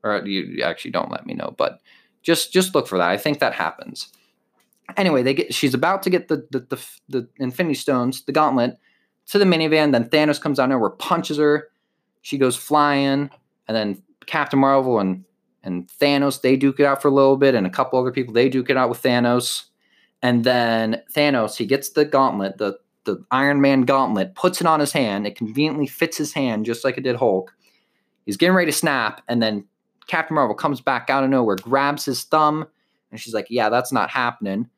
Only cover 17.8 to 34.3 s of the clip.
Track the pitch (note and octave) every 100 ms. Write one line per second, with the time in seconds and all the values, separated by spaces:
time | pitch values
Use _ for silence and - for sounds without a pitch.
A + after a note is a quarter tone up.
17.8 | C3 B2+ B2+ B2 A#2+ A2+ C3 C3 B2+ B2+
18.8 | B2 A#2+ C3 B2 A#2+ B2 B2 - - _
19.8 | _ _ _ _ B2 A#2+ A#2+ B2 A#2 A2+
20.8 | A2 A2 - - D3 C3+ A2+ - G#2+ C3+
21.8 | - - D3 C#3 C3 G2+ G2 - G#2 G2
22.8 | _ _ - F#2 - B2+ C#3 C#3+ C#3 C3+
23.8 | B2+ C#3 C3 G#2+ F#2+ - F3+ - F3 D#3
24.8 | C#3+ D#3 A#2+ G2 G#2 - A2 A2+ D#3 D3
25.8 | C3+ - E3 - D3 - C3 G#2+ A2 A#2
26.8 | C3+ B2+ C3 A#2+ A#2+ F#2+ F#2+ _ _ _
27.8 | _ _ _ _ - G2 E3+ F#3 F3 -
28.8 | E3+ C3+ A2 - - A#2+ A2 G#2 G2 _
29.8 | _ _ - E3+ D#3+ D#3 B2 G#2 D3+ C#3
30.8 | - B2 - C3+ C3+ C3+ A2+ F#2+ A#2 C3+
31.8 | C#3 C#3+ - B2 - D#3 D3+ D3+ D#3 _
32.8 | _ _ _ G#2+ A#2+ A2 G2+ A#2 G#2+ A#2+
33.8 | B2 B2+ G2 C3 A#2+